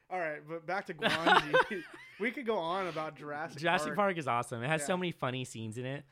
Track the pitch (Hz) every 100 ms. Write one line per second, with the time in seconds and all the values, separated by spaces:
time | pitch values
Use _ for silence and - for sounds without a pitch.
0 | - 185 165 151 151 165 160 190 196 160
1 | 220 - 226 - - - 440 370 - -
2 | - - 220 262 226 214 165 185 185 156
3 | 156 147 147 147 160 135 170 175 151 151
4 | 202 170 131 120 123 120 120 156 143 180
5 | 180 - 131 127 123 113 113 110 127 139
6 | 143